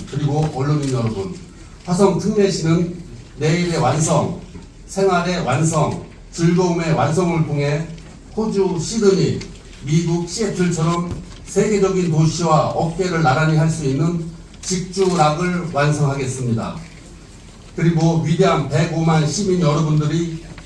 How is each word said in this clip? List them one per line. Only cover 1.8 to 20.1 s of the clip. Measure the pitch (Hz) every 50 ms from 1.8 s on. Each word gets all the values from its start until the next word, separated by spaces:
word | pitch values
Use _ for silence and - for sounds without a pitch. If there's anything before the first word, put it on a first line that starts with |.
| -
화성 | 180 175 190 202 190 170 -
특례시는 | - 202 214 208 196 175 160 160 156 160 165 180 175 - - - - - - - - - - -
내일의 | 151 156 170 180 175 170 160 147
완성, | - 127 139 156 160 - 160 - - - - - - - - - - - - - - -
생활의 | - 196 196 190 180 170 170 180 175 160 147
완성, | - 123 151 160 160 160 151 151 - - - - - - - - -
즐거움의 | - 170 170 170 175 185 180 175 170 170 165 160 156
완성을 | - 139 147 160 190 185 170 165 160 143
통해 | 139 143 143 143 143 147 160 165 - - - - - - - - - -
호주 | 214 220 175 175 196 185 175 170 156
시드니, | 151 - 226 220 202 196 190 170 147 127 113 - - - - - - - - - 123
미국 | 135 156 170 175 170 170 175 170 -
시애틀처럼 | - - 220 202 156 175 180 175 165 160 156 165 175 175 175 175 - - - - - - -
세계적인 | - - 196 214 220 214 190 190 190 185 180 175 160
도시와 | 151 156 160 - - - 170 156 156 147 - -
어깨를 | - - 170 160 - 185 185 175 165 165
나란히 | 156 - - 156 156 160 156
할 | 151 160 160
수 | - - 147
있는 | 135 135 143 156 170 175 165 - - - - - - - -
직주락을 | - - 185 180 - - - 190 190 180 175 165 151 151 151 165 180 180 180 170 151 147
완성하겠습니다. | 123 139 147 151 151 147 147 135 135 127 131 - - - 127 120 113 110 95 87 82 - - - - - - - - - - - - - - - - - - - - -
그리고 | 165 170 165 156 160 165 160 156 -
위대한 | - - - 190 - - 147 139 120
백오만 | 135 143 165 175 165 165 160 165 160 156 147 -
시민 | - 202 196 185 180 170
여러분들이 | 156 147 147 165 156 151 151 151 151 151